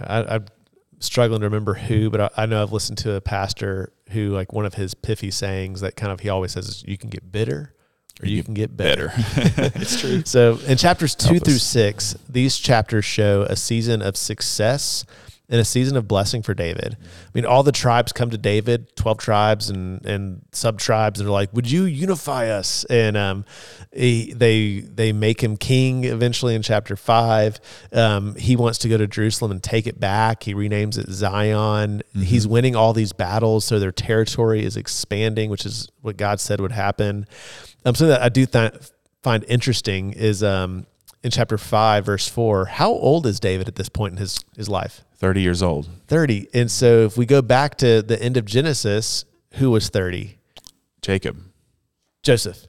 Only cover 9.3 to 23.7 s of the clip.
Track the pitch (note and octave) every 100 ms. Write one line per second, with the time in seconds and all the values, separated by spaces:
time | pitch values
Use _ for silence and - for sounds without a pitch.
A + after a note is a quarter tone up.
9.3 | - A#2+ - - - - B3 C3 F#3 D3+
10.3 | B2+ A#2 A2+ - C3 F3 F3+ D#3 - -
11.3 | E3+ D#3+ C3 - A#2+ G#2 G#2+ - - -
12.3 | B2+ C3 - - A#2 G#2+ A2 G2+ - G#2
13.3 | G2+ G2+ - - A2+ A2+ A2 G2 G2 -
14.3 | G#2+ - - G#2+ D3 - - - - -
15.3 | - - A#2 G#2+ B2 B2+ C3+ G2+ G2+ G2+
16.3 | A#2+ G#2+ F2+ E2+ - - A2 - - -
17.3 | - A#2 B2 C#3 - B2+ A#2+ A#2+ - A#2+
18.3 | A2+ G2+ G#2 A2 A#2 - - A2+ G#2+ -
19.3 | G#2 G#2+ G#2+ G#2 G2 F#2 F#2 G2+ G2+ G2
20.3 | F2+ - - A#2 G#2 - A2 A2 G#2 G#2
21.3 | G2 G2 A#2+ A#2+ E3 F#3+ C#3 F#3 E3+ -
22.3 | C3+ C#3+ G#2 F#2 - - A#2+ A2 G#2 G2
23.3 | F#2+ G2+ - -